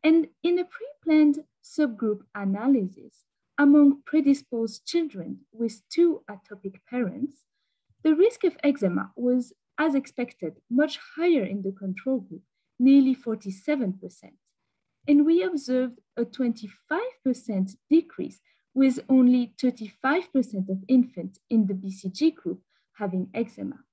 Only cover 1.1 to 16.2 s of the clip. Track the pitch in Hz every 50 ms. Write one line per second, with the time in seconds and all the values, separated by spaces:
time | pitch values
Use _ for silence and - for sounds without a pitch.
1.1 | 311 311 302 294 285 302 - _ _ _ _ - - - 302 254 226 202 233 214
2.1 | 208 196 _ _ _ 202 202 190 190 202 226 269 277 240 190 185 - - - -
3.1 | _ _ _ _ _ _ _ _ _ - 294 285 285 294 294 277 277 - _ -
4.1 | - 311 277 277 277 277 - _ 247 226 226 214 226 - _ - - 339 330 285
5.1 | - 190 160 - 185 - _ _ _ 220 233 226 226 - _ _ - 330 349 339
6.1 | 311 - _ - 208 190 _ _ 208 196 _ 190 190 - _ _ 240 254 240 185
7.1 | - 202 254 - - _ _ _ _ _ _ _ _ _ _ _ _ _ _ 320
8.1 | 311 302 381 466 480 - - 349 - - - 285 269 - 214 180 175 190 190 -
9.1 | _ - 240 247 247 254 247 - _ _ _ _ _ - 311 320 277 277 277 -
10.1 | _ - 247 254 - _ 185 156 - _ _ _ 233 262 302 294 - - - -
11.1 | - 302 339 359 330 269 196 185 190 202 185 190 196 190 196 190 185 - - 262
12.1 | 269 240 190 _ 165 - _ _ _ _ _ _ _ _ 247 269 277 277 262 262
13.1 | 254 - - 233 220 226 - 196 190 - _ - 294 277 240 190 185 190 185 185
14.1 | - - - 190 _ _ _ _ _ _ _ _ _ _ _ _ _ _ _ -
15.1 | 294 285 294 311 330 349 370 370 359 285 269 254 254 254 262 247 240 _ _ _
16.1 | _ -